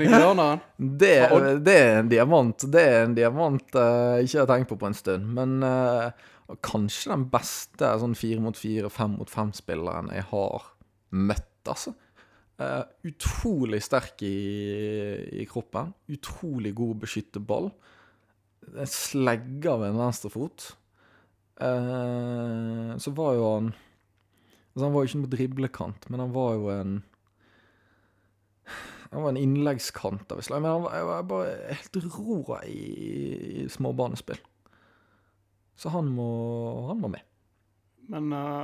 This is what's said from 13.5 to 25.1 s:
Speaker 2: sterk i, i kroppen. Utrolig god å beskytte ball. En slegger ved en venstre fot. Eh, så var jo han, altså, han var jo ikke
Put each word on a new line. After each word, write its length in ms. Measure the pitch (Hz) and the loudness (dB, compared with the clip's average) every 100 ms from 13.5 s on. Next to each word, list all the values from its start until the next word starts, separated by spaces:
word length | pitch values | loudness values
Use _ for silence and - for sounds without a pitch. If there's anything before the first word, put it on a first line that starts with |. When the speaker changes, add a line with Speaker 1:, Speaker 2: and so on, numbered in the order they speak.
| 165 120 107 - | -2 -2 -4 0
Speaker 2:
sterk 400 | 131 - - 101 | -2 -2 -6 -6
i, 80 | 98 101 104 101 104 107 107 101 101 - - | -4 -4 -6 -6 -6 -6 -6 -6 -8 -8 -10
i 40 | 107 | -8
kroppen. 460 | 120 - 98 165 - - | -10 -8 -8 -10 -12 -14
Utrolig 600 | 143 - - 170 127 104 107 | -12 -12 -12 -8 -6 -6 -4
god 220 | 117 107 | -4 -4
å 20 | 107 | -6
beskytte 340 | 107 - 101 | -8 -8 -10
ball. 300 | 104 117 190 - _ _ _ _ _ _ _ _ - | -4 -4 -4 -8 _ _ _ _ _ _ _ _ -18
En 160 | - 135 | -10 -8
slegger 880 | - - 139 127 117 123 139 165 120 | -8 -4 0 0 0 -4 -6 -2 -2
ved 140 | 101 | 0
en 80 | 113 | 0
venstre 320 | 123 113 104 | -2 -4 -8
fot. 380 | 113 151 - - - _ _ _ _ _ _ _ - | -8 -10 -10 -20 -20 _ _ _ _ _ _ _ -6
Eh, 1400 | 127 123 123 127 123 123 120 120 120 113 113 113 113 123 | -2 -2 -2 -4 -4 -4 -4 -4 -4 -4 -6 -6 -8 -8
så 140 | 143 | -8
var 220 | 143 151 120 | -2 0 2
jo 120 | 110 | 2
han, 180 | 107 113 - _ _ _ _ _ _ _ _ _ | 2 -2 -6 _ _ _ _ _ _ _ _ _
altså, 100 | 131 143 | -4 0
han 80 | |
var 100 | 143 | 0
jo 60 | |
ikke 140 | 131 | 0